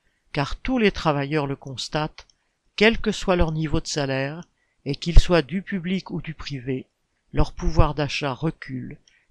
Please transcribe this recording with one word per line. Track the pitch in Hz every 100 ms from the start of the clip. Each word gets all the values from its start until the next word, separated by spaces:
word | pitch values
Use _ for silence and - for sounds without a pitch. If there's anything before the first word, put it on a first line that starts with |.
| _ _ _
Car | 156 139 -
tous | - 262
les | 202
travailleurs | - 160 143 139 156 139
le | 139
constatent, | 135 123 - 151 151 - - _ _ _ _ -
quel | 214 226
que | 220
soit | 196 - 180
leur | 165
niveau | 156 156 160
de | -
salaire, | 151 135 135 139 160 - _ _ _ 127
et | 143
qu'ils | 170 -
soient | - 170
du | 131 190
public | - 196 175 190 -
ou | 175
du | -
privé, | - - 139 123 131 - _ _ _ _
leur | - -
pouvoir | - 175 156 156
d'achat | 147 147 - 143
recule, | 123 160 - - 127 123 147 _ _ _